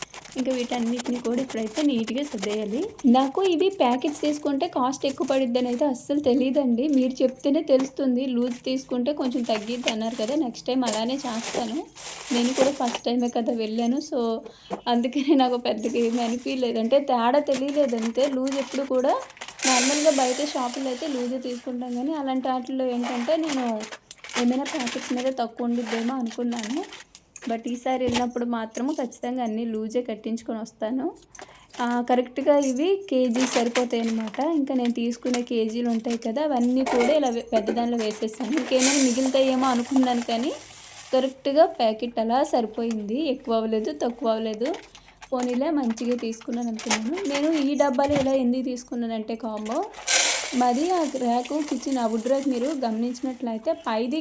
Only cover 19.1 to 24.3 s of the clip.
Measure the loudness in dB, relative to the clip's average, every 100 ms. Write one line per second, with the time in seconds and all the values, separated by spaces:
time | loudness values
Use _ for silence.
19.1 | 2 -2 -12 -16 2 6 8 6 6 6
20.1 | 6 4 2 0 -2 -2 -2 -4 -4 -2
21.1 | -2 -2 -4 -6 -8 -8 -6 -4 -4 -2
22.1 | -2 -2 -2 0 -2 -4 -2 -2 -2 -2
23.1 | -2 0 0 0 0 -2 -4 -6 -12 _
24.1 | -20 -8